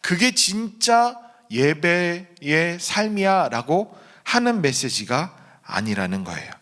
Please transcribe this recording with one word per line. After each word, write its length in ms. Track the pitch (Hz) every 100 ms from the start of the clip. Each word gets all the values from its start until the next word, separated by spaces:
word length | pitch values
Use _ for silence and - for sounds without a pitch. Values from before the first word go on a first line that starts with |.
그게 320 | - 175 247
진짜 840 | - - 202 226 - - 233 240 240 - - _
예배의 1300 | 113 143 151 175 175 175 170 185 - 143 156 170 170
삶이야라고 1200 | - 208 214 208 190 190 139 117 120 170 214 - - -
하는 380 | - 240 240 233
메시지가 760 | 143 127 131 - 104 123 185 - - _
아니라는 600 | - 92 107 101 92 98
거예요. 260 | 87 80 - -